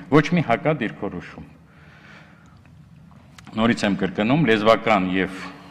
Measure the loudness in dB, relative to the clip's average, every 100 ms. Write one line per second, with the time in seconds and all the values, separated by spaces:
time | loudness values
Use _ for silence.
0 | 2 2 4 -2 0 0 0 -2 -4 -6
1 | -10 -10 -14 -20 -20 -20 -20 -20 -20 -20
2 | -20 -20 -20 -20 -20 -20 -20 -20 -20 -20
3 | -20 -20 -20 -20 -12 0 0 2 0 0
4 | -4 -2 0 2 4 4 4 2 2 0
5 | 0 -2 -4 -6 -16 -18 -20